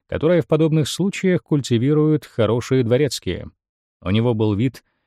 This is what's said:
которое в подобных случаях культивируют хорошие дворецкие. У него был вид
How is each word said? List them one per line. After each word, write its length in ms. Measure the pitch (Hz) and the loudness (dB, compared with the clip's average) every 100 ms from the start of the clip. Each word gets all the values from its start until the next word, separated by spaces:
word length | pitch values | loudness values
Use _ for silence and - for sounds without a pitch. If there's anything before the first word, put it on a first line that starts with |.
| _ | _
которое 320 | 87 156 175 | -2 0 0
в 60 | - | 2
подобных 420 | 151 160 156 139 | 0 2 0 0
случаях 540 | - 190 - 190 180 | -2 -4 -2 -2 -2
культивируют 840 | - 151 - 117 131 151 151 151 | 0 -2 0 0 2 2 2 0
хорошие 580 | - - 104 120 - 131 | -2 -2 0 0 0 0
дворецкие. 680 | 117 123 147 - - 82 - - _ _ _ _ | 2 2 0 -4 -6 -6 -10 -20 _ _ _ _
У 100 | 90 | -2
него 220 | 107 120 | 0 2
был 200 | 110 107 | 0 0
вид 280 | 101 127 - - _ | 0 -2 -4 -18 _